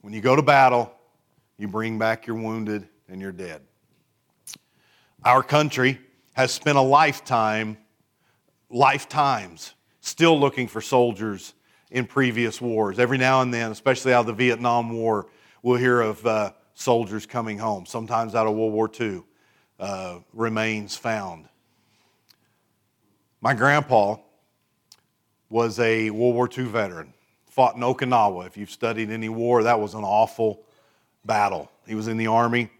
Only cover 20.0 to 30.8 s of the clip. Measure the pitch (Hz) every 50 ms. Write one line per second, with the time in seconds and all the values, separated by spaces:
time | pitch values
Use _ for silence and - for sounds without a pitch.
20 | 95 90 87 87 85 _ _ 110 113 113 110 110 110 110 110 107 104 98 - -
21 | - 117 113 107 98 92 85 82 73 _ _ _ _ _ _ _ _ _ _ _
22 | _ _ _ _ _ _ _ _ _ _ _ _ _ _ _ _ _ _ _ _
23 | _ _ _ _ _ _ _ _ - 117 117 104 120 143 147 151 143 - 127 110
24 | 101 101 110 - _ _ _ _ _ _ _ _ _ _ _ _ _ _ - _
25 | _ _ _ _ _ _ _ _ _ _ 110 113 117 113 101 117 120 113 113 113
26 | 110 110 104 110 120 123 120 120 123 123 - 131 127 120 104 117 104 - 90 82
27 | 80 - _ _ _ _ _ _ _ _ _ 131 127 117 110 120 120 123 127 127
28 | 139 123 127 120 107 101 92 90 92 92 _ 104 104 98 - _ - 113 113 113
29 | 113 104 110 113 110 110 113 113 117 120 123 120 107 117 120 110 104 101 85 -
30 | 104 98 104 107 113 110 - - 113 110 101 - _ _ _ _